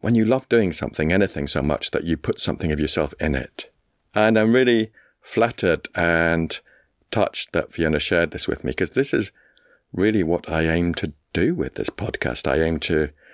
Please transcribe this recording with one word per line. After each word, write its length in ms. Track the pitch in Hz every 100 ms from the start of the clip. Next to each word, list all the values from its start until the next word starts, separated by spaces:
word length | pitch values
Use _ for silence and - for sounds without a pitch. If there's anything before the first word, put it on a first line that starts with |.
When 140 | -
you 120 | 117 110
love 240 | 131 -
doing 240 | 117 98
something, 360 | 78 - - 78
anything 380 | 92 98 - 71
so 140 | -
much 300 | 71 73 -
that 120 | -
you 140 | 82 80
put 220 | - -
something 300 | - - 85
of 60 | 76
yourself 360 | 76 - 76 -
in 160 | 78
it. 380 | 69 62 - - _ _ _ _
And 240 | - 107 110
I'm 140 | 110
really 380 | 120 127 117 110 _ _ _
flattered 680 | - - 113 - 92 80 -
and 640 | - 85 85 82 82 82 - _ _ _ _ _
touched 420 | - 98 - -
that 200 | 85 -
Fiona 260 | - 80 78
shared 340 | - 87 85
this 140 | - -
with 160 | -
me, 120 | -
'cause 160 | - 90
this 240 | - 139
is 180 | - - _ _ _ _ _ _
really 280 | - 101 107
what 240 | 80 85 -
I 220 | 80 82
aim 240 | 82 87 80
to 180 | 80 - _
do 220 | - 104
with 220 | 175 71 -
this 120 | -
podcast. 580 | - 104 - - 62 -
I 140 | 69
aim 180 | 82 80
to, 280 | - 78 73 - _